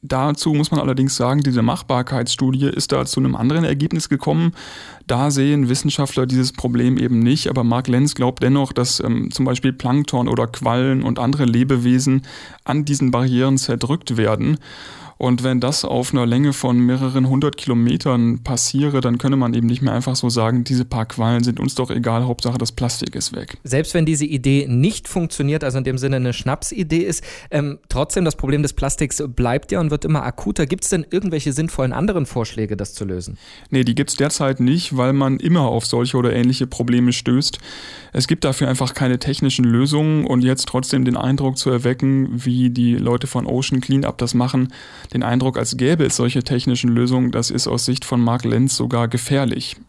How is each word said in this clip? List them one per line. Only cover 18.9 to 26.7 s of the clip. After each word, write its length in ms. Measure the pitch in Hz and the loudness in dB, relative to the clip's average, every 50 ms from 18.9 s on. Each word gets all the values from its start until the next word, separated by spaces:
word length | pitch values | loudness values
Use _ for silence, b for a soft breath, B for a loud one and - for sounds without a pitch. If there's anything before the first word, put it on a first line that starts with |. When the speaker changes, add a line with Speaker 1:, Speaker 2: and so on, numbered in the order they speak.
| 143 135 | 2 2
Speaker 1:
dann 160 | 127 127 120 | 2 2 0
könne 200 | 123 - 135 139 | 0 0 0 2
man 180 | 135 127 120 117 | 2 2 0 0
eben 140 | 117 117 117 | 2 2 2
nicht 120 | 123 120 | 0 2
mehr 120 | 135 127 107 | 0 0 0
einfach 240 | 117 123 - 127 | 0 -2 -2 -2
so 120 | - - 123 | 0 0 0
sagen, 360 | 117 120 110 113 120 123 120 | 2 2 2 2 2 0 0
"Diese 200 | 120 135 123 127 | 0 0 -2 0
paar 220 | 123 - 117 110 | -2 -2 -4 -4
Quallen 380 | 110 - - 113 113 120 120 117 | -4 -4 -2 0 2 2 2 2
sind 160 | 123 117 - | 0 0 -2
uns 160 | 104 - - | -2 -4 -2
doch 120 | - 127 123 | -2 -4 -2
egal, 360 | 117 120 120 117 113 113 123 | -2 -2 0 0 0 0 0
Hauptsache 340 | 127 120 - - 127 120 127 | 0 -2 -2 -2 -4 -2 -2
das 140 | 120 113 - | -4 -4 -4
Plastik 420 | - 123 120 - - - - - | -4 -2 -2 -2 -4 -6 -8 -6
ist 200 | - - - - | -6 -8 -6 -6
weg." 220 | - - - - - - | -8 -10 -12 -14 -16 -8
Speaker 2:
Selbst 320 | 127 120 135 156 - - | -2 0 0 0 0 0
wenn 120 | 175 160 | 0 2
diese 200 | 156 160 143 147 | 2 0 0 -2
Idee 400 | 151 156 135 123 139 135 139 143 135 | -2 -2 0 2 2 2 2 2 2
nicht 380 | 120 123 135 196 214 - - | 2 2 2 2 0 -2 -10
funktioniert, 560 | - - 190 170 156 - - 147 139 147 156 151 | -6 -4 -4 -4 -4 -4 -2 -2 0 0 -2 -2
also 160 | 139 123 135 | -2 -4 -2
in 60 | 131 | -2
dem 140 | 135 131 127 | -2 -4 -2
Sinne 180 | 131 139 135 | -2 -2 0
eine 160 | 131 127 123 117 | 0 0 -2 -2
Schnapsidee 720 | - - 131 139 - - - | -2 -2 -4 -2 -2 -4 -6